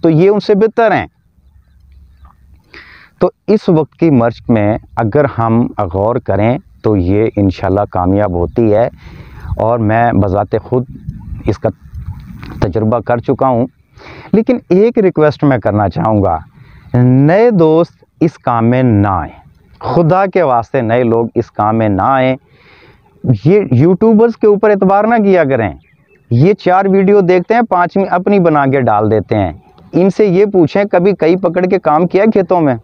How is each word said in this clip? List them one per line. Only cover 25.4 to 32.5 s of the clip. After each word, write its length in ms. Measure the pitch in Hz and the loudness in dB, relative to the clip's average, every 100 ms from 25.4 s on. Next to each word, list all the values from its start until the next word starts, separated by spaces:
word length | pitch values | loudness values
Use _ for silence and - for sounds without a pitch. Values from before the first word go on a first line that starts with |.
करें, 340 | 147 131 104 69 _ _ _ _ _ | 2 0 -2 -6 _ _ _ _ _
ये 220 | 120 165 | 2 2
चार 340 | 208 180 180 196 | 2 0 0 2
वीडियो 340 | 190 190 208 | 2 2 2
देखते 320 | 175 185 175 | 2 0 0
हैं, 100 | 226 | -2
पाँचवीं 420 | 233 180 175 196 196 | 0 0 0 -2 -2
अपनी 320 | 180 196 202 | -2 0 2
बना 280 | 170 151 139 | 2 2 2
के 140 | 139 | 0
डाल 300 | 117 107 107 | 0 0 0
देते 240 | 110 - | 0 0
हैं। 280 | 110 92 - _ - - | -2 -2 -6 _ -20 -6
इनसे 320 | 156 190 185 214 | 0 0 2 0
ये 200 | 175 208 | 2 2
पूछें, 400 | 190 156 196 202 | 2 0 0 0
कभी 260 | 180 180 | 0 0
कई 240 | 190 160 185 | 0 0 0
पकड़ 300 | 185 175 180 | 0 -2 -2
के 120 | 190 | -2
काम 280 | 156 151 175 | 0 0 0
किया 200 | 185 220 | 0 2
खेतों 340 | 220 180 | 0 0